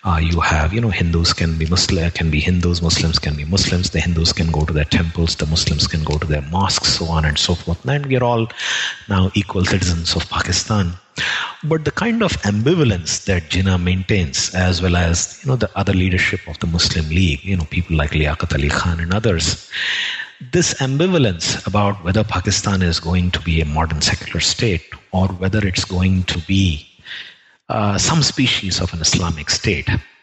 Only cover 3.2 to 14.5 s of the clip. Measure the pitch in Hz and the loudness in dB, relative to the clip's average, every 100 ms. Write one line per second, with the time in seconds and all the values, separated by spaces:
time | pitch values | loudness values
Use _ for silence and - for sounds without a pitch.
3.2 | - 73 73 92 - 87 92 85 82 82 | -2 -4 0 0 2 0 0 0 0 2
4.2 | 80 - 82 76 76 78 73 - 82 85 | 0 0 0 0 0 0 2 2 0 0
5.2 | 82 - 76 78 - 76 - 82 76 76 | -2 0 0 0 0 0 0 0 0 -2
6.2 | 78 73 69 90 95 - - - 82 82 | 0 -2 -2 -2 0 0 0 -2 0 0
7.2 | 78 73 - 87 - 87 127 143 143 127 | 0 0 0 -2 -2 -4 -2 -2 0 2
8.2 | 123 117 113 - - - - - - 95 | 2 2 -2 -4 -4 -4 -4 -8 -2 2
9.2 | 92 101 95 98 92 95 87 85 82 85 | 2 2 -2 0 0 2 0 0 -2 -4
10.2 | - 85 - 87 - 107 87 87 _ - | -2 -4 -2 -2 0 0 0 -4 _ -6
11.2 | - - - - 151 160 151 - 226 226 | -4 -2 -6 -8 -2 0 -2 -2 0 2
12.2 | 196 - 104 104 123 180 135 92 80 - | 0 0 0 2 2 4 4 2 -2 -6
13.2 | - 92 80 90 95 92 90 92 92 107 | 0 -2 0 0 2 2 2 0 2 2
14.2 | 80 - - | 2 -2 -4